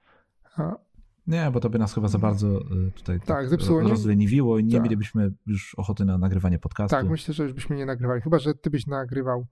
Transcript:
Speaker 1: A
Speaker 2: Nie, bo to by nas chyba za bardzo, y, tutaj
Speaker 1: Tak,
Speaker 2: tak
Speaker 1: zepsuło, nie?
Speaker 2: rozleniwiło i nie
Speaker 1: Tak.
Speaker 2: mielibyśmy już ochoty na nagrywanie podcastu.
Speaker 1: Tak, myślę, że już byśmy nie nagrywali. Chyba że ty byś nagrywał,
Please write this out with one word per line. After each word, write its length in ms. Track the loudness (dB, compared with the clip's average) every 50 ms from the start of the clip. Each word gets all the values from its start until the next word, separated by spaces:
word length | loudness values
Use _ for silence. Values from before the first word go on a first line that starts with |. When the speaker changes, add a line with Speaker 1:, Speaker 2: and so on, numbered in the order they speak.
| _ _ _ _ _ _ _ _ _ _ -8
Speaker 1:
A 180 | -6 -4 -4 -6 -10 _ _ _ -20 -20 _ _ _ -4
Speaker 2:
Nie, 240 | -2 -2 0 0 0
bo 80 | 0 0
to 100 | 0 0
by 100 | 2 2
nas 140 | 0 0 0
chyba 140 | 0 0
za 100 | 2 2 2
bardzo, 280 | 2 2 2 2 2 0 0 0 -2 -2 -2 0 0
y, 40 | -2 -2
tutaj 240 | -6 -4 -4 -4 -4
Speaker 1:
Tak, 80 | -2
Speaker 2:
tak 220 | -2 -2 -2 0 0
Speaker 1:
zepsuło, 320 | 0 0 2 2 2 4
nie? 80 | 4 4
Speaker 2:
rozleniwiło 680 | 2 2 2 4 4 4 4 4 4 4 4 4 4 4
i 40 | 4
nie 100 | 4 2
Speaker 1:
Tak. 100 | 2 2
Speaker 2:
mielibyśmy 480 | 2 0 -2 -2 -2 0 0 0 0 -2 -6 -6
już 300 | -4 -4 -4 -4 -8 -8
ochoty 300 | -8 -4 -4 -2 0 0
na 120 | 2 2
nagrywanie 420 | 2 2 2 0 2 2 2 0 0
podcastu. 360 | -2 -6 -4 -2 -2 0 0
Speaker 1:
Tak, 140 | 0 2 0
myślę, 240 | -2 -2 -4 -6 -4
że 100 | -4 -4
już 100 | -4 -4
byśmy 220 | -8 -6 -6 -4
nie 100 | -4 -4
nagrywali. 360 | -6 -4 -4 -2 -2 -2 -2
Chyba 180 | 0 2 0 2
że 140 | 2 0 -4
ty 160 | -2 -4 -4
byś 180 | -2 -2 -4
nagrywał, 600 | -4 -6 -6 -6 -4 -6 -4 -2 -2 -4 -4 -6 -10